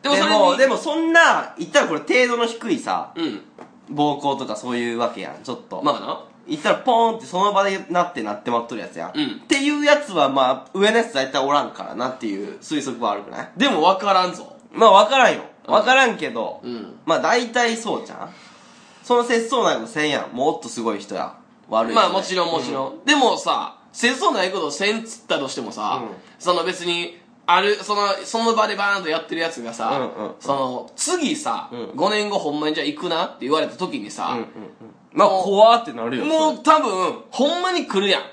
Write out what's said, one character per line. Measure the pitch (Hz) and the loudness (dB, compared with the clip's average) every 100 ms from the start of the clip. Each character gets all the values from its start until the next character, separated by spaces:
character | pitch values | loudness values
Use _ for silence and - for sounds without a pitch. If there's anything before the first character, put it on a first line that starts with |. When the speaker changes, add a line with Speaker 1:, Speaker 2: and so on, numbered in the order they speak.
Speaker 1:
で | 277 | 2
も | 294 | 2
そ | 302 | 4
れ | |
に | |
Speaker 2:
で | 320 | 6
も、 | 285 262 | 4 6
で | 269 | 4
も | 202 | 2
そ | 320 311 | -2 -2
ん | 330 | 4
な、 | 330 311 170 - - | 6 6 4 -2 -10
言 | - | 2
っ | |
た | 294 | 2
ら | - | 2
こ | 151 | -2
れ | |
程 | - 254 247 240 | 2 4 4 2
度 | |
の | 233 | -2
低 | 226 226 | -4 -4
い | 151 | -2
さ、 | - 90 76 165 | 0 -4 -4 -6
Speaker 1:
う | |
ん。 | 160 104 - - - - - | -6 -6 -14 -20 -20 -20 -12
Speaker 2:
暴 | 147 147 143 | -2 0 0
行 | 143 131 | -2 -4
と | 120 | -4
か | 107 | -8
そ | 123 | -4
う | 120 | -2
い | 120 | -2
う | 117 | -2
わ | 117 | -2
け | 98 | -4
や | 87 | -12
ん、 | 71 | -12
ち | - | -10
ょ | 160 | -12
っ | - | -10
と。 | - | -4
Speaker 1:
ま | 147 117 | -2 -2
あ | |
な。 | 104 165 - - - | -4 -10 -12 -20 -10
Speaker 2:
言 | - | -4
っ | |
た | 320 | 0
ら | 269 | 0
ポ | - 233 233 | 2 4 2
ー | |
ン | 226 | 0
っ | |
て | - | -6
そ | 180 | 0
の | 202 | 2
場 | 196 | 4
で | 202 190 - | 2 0 -2
な | 175 | 0
っ | 175 | 0
て | 135 | -2
な | 107 | -6
っ | 104 | -6
て | - | -2
ま | 117 | -2
っ | 113 | -2
と | 117 | -10
る | |
や | 85 | -10
つ | 80 | -10
や | 85 | -8
ん。 | - | -4
Speaker 1:
う | |
ん。 | 143 101 | -4 -6
Speaker 2:
っ | - | -2
て | 285 | 0
い | 285 294 | 0 0
う | 294 | 2
や | 294 | 2
つ | - | 2
は | 180 139 | 2 2
ま | 131 127 135 - | 4 2 0 -4
あ、 | |
上 | 196 202 | 0 2
の | 226 | 4
や | 226 | 0
つ | |
大 | 139 135 | -2 -2
体 | 143 | 0
お | 139 | 2
ら | 147 | 2
ん | 117 | 0
か | - | -8
ら | 95 101 | -12 -6
な | 127 | -6
っ | - | -4
て | 113 | -6
い | 98 | -6
う | 101 98 | -8 -12
推 | - 151 | -6 -6
測 | 131 113 | -4 -4
は | 113 | -4
悪 | 101 | -4
く | - | -8
な | - | -12
い？ | - - | -12 -2
Speaker 1:
で | 269 | 0
も | 190 | 4
分 | 165 190 202 | 4 2 2
か | |
ら | 190 180 | 2 2
ん | |
ぞ。 | 160 - - - | -4 -16 -20 -14
Speaker 2:
ま | - 220 | 4 8
あ | |
分 | 190 214 | 8 8
か | 269 | 6
ら | 233 | 4
ん | 143 | 2
よ。 | - - - | -6 -18 0
Speaker 1:
う | |
ん。 | |
Speaker 2:
分 | 202 208 | 2 4
か | 262 | 4
ら | 262 | 4
ん | 180 | 2
け | 143 | -6
ど、 | 113 101 - | -4 -6 -8
Speaker 1:
う | 120 | -12
ん。 | 120 95 - - | -12 -12 -12 0
Speaker 2:
ま | 156 | 0
あ | |
大 | 156 240 240 | 2 0 0
体 | 247 233 226 | 0 0 0
そ | 214 127 | -4 -6
う | - | -8
じ | |
ゃ | - | -14
ん？ | - - - - - - - - | -14 -16 -20 -20 -20 -20 -20 -20
そ | - 240 | 0 2
の | |
節 | 233 233 226 | 4 0 0
操 | 254 | 0
な | 180 | 2
い | 131 | 0
こ | |
と | 113 | -4
せ | 151 151 | -2 0
ん | |
や | 131 - | 0 -4
ん。 | 120 | -2
も | 143 | -2
っ | 156 | -2
と | 120 | -8
す | - | -6
ご | 113 101 | -4 -4
い | |
人 | - 95 | -8 -8
や。 | 67 - _ _ _ | -8 -10 _ _ _
悪 | 110 117 | 0 2
い | |
人 | 226 | 4
で。 | 185 | 4
Speaker 1:
ま | |
あ | |
も | 185 | 2
ち | 185 185 | -2 -2
ろ | 170 | 0
ん | |
も | 160 | -2
ち | 131 | -4
ろ | 139 135 | -4 -6
ん。 | |
Speaker 2:
う | - | -6
ん。 | - | 2
Speaker 1:
で | 294 | 4
も | 240 160 | 4 2
さ、 | 170 135 - - _ | -2 -2 -4 -12 _
節 | - 240 262 | -2 0 2
操 | 359 | 0
な | 247 | 2
い | 185 | -2
こ | 190 | -2
と | 151 | -6
せ | - 196 | -2 -2
ん | 220 | -2
っ | |
つ | 226 - | -6 -16
っ | - | -6
た | 160 | -4
と | 135 | -4
し | 143 | -8
て | |
も | 113 | -10
さ、 | - 107 151 | -6 -4 -4
Speaker 2:
う | 113 | -6
ん。 | 92 - - | -14 -20 -8
Speaker 1:
そ | 175 | -2
の | 175 | -2
別 | 170 175 175 | -2 -4 -4
に、 | 170 175 - _ _ - | -4 -6 -12 _ _ 2
あ | 180 | 2
る、 | 202 208 | 4 -2
そ | 196 208 | -2 -2
の、 | 202 190 | 0 -2
そ | - 226 | -4 -2
の | 226 220 | 0 2
場 | 214 | 0
で | 202 | 0
バ | 202 202 | -2 -2
ー | |
ン | |
と | 170 | -2
や | 165 | -6
っ | 165 | -4
て | 160 | -4
る | |
や | 165 | -4
つ | 165 | -6
が | 117 | -12
さ、 | 117 110 135 123 - | -6 -4 -2 -4 -6
Speaker 2:
う | |
ん | |
う | 104 | -10
ん | |
う | |
ん。 | - | -10
Speaker 1:
そ | - | -4
の、 | 139 131 123 - - | -2 -2 -6 -12 -8
次 | - 359 277 147 | -4 -2 -2 -2
さ、 | 135 107 - | -4 -6 -8
Speaker 2:
う | 120 | -12
ん。 | 113 131 | -10 -2
Speaker 1:
「五 | 185 | 0
年 | 214 208 | 0 -2
後 | 202 | -2
ほ | 151 | -4
ん | 147 | -4
ま | 151 | -4
に | 156 | -2
じ | |
ゃ | |
あ | 147 | -4
行 | 147 | -4
く | 180 | -4
な」 | 165 - | -4 -4
っ | - | -6
て | |
言 | 127 | -2
わ | 156 | 0
れ | 143 | -2
た | - | -4
時 | 180 139 | -6 -6
に | 104 | -10
さ、 | - 85 | -8 -6
Speaker 2:
う | |
ん | - | -6
う | |
ん | |
う | |
ん。 | - - 101 - 76 - _ | -8 -14 -18 -20 -20 -20 _
ま | 151 196 | 4 4
あ、 | |
Speaker 1:
も | 190 | 4
う、 | |
Speaker 2:
怖 | 185 196 220 233 | 2 6 8 8
っ | 233 | 2
て | |
な | 120 117 | -6 -4
る | 123 | -2
よ、 | 294 | 0
Speaker 1:
も | 320 311 247 | 2 2 0
う | |
多 | - 311 | 4 4
分、 | 269 185 180 - - | 4 -2 -2 -4 -12
Speaker 2:
そ | - | -2
れ。 | 277 | -2
Speaker 1:
ほ | 339 | 0
ん | |
ま | 370 | -2
に | 349 254 | -4 -2
来 | 190 | -2
る | 196 | 0
や | 170 | 0
ん。 | - | -2